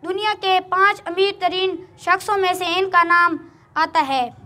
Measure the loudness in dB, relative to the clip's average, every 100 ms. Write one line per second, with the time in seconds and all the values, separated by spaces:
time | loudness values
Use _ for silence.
0 | -8 -4 -2 -2 0 0 0 2 2 2
1 | -6 0 0 0 -2 0 -2 -4 -12 -8
2 | -2 -2 0 0 0 -2 -2 -2 0 2
3 | 2 4 2 0 -10 -20 _ -4 -2 0
4 | 0 -2 -4 -8